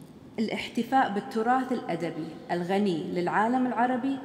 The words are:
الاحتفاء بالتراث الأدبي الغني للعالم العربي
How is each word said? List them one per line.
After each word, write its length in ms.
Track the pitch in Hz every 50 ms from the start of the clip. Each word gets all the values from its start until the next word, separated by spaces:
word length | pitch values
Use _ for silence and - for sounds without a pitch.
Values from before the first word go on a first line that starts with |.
| - - - - - - - 226
الاحتفاء 720 | 226 - - 202 - - - 240 233 240 269 269 247 - 196
بالتراث 580 | 208 202 - - 220 220 240 254 262 254 -
الأدبي 560 | 247 - - - 170 165 175 160 - 156 156 - - - - -
الغني 520 | 175 175 175 170 196 196 208 196 170 151 -
للعالم 640 | 175 180 175 175 165 156 190 214 233 254 262 254
العربي 500 | 247 214 220 240 247 254 247 254 269 269 269